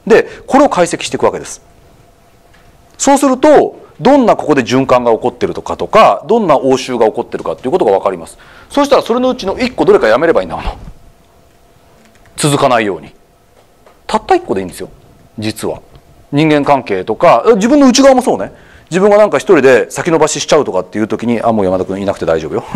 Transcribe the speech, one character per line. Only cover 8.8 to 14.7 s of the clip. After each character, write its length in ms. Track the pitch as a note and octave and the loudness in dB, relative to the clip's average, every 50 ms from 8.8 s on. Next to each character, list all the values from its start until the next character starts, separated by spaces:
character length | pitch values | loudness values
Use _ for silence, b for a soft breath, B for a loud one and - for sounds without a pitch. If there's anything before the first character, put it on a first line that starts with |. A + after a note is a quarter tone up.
う 40 | C#4+ | 0
し 40 | C#4+ | 0
た 80 | C4 | 0
ら 40 | E3+ | 0
そ 120 | - - A3+ | 0 0 -2
れ 80 | B3 | -2
の 80 | B3+ B3+ | -2 -2
う 60 | B3 | -4
ち 120 | B3+ - | -4 -6
の 100 | G3 F3 | -8 -6
一 140 | - B3 A#3+ | -4 -6 -6
個 140 | - - D3 | -4 -2 2
ど 80 | F3 G#3 | 2 2
れ 60 | - | 4
か 80 | - | 4
や 100 | A2 A2+ | 2 2
め 100 | C3 E3 | 2 2
れ 60 | E3 B2+ | 0 0
ば 80 | G2+ | 0
い 20 | F2+ | -2
い 40 | |
ん 20 | E2 | -4
だ 80 | D#2 | -8
も 40 | - | -10
の。 160 | - - - - - - - - - - _ _ _ _ _ _ _ _ _ _ _ _ _ _ _ _ _ _ _ _ _ _ _ _ _ | -10 -10 -12 -12 -16 -20 -20 -20 -20 -20 _ _ _ _ _ _ _ _ _ _ _ _ _ _ _ _ _ _ _ _ _ _ _ _ _
続 220 | - - D3 C#3+ | -4 -2 -2 0
か 100 | C3+ C#3 | 2 2
な 140 | C3 B2 A2+ | 2 2 2
い 40 | G#2+ | 0
よ 120 | G2+ F2+ | -2 -4
う 40 | D#2 | -8
に。 120 | - - - _ _ _ _ _ _ _ _ _ _ _ _ _ _ _ _ _ _ | -10 -18 -20 _ _ _ _ _ _ _ _ _ _ _ _ _ _ _ _ _ _
た 120 | - - | -6 -4
っ 80 | G#3+ - | -4 0
た 100 | - F#4 | 0 0
一 60 | F4 | 0
個 120 | - - - | 0 -4 -6
で 80 | F#3+ | -6
い 20 | F#3+ | -8
い 20 | |
ん 40 | |
で 60 | - | -10